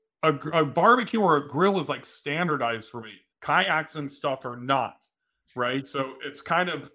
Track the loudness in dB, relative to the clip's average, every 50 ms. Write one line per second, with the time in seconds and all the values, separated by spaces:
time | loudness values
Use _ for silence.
0 | _ _ _ _ 2 2 2 2 -2 -2 2 2 2 2 2 4 6 6 6 6
1 | 4 0 0 2 4 6 4 4 2 0 0 2 2 4 4 2 0 -2 -4 -6
2 | -6 -12 -12 -10 -6 -4 -2 -2 0 0 0 0 0 0 -2 -2 -6 -10 -12 -12
3 | -14 -14 -18 -20 _ _ _ _ -2 0 2 2 4 2 0 -2 -2 -4 -8 -8
4 | -8 -8 -8 -6 -4 -4 -4 -4 -6 -10 -10 -6 -2 0 2 2 0 -2 -6 _
5 | _ _ _ _ _ _ _ _ _ _ -6 -4 -2 -2 -2 -2 -4 -6 -6 -6
6 | -6 -6 -6 -12 -14 -14 -12 -10 -4 -2 0 0 0 0 -4 -8 -10 -14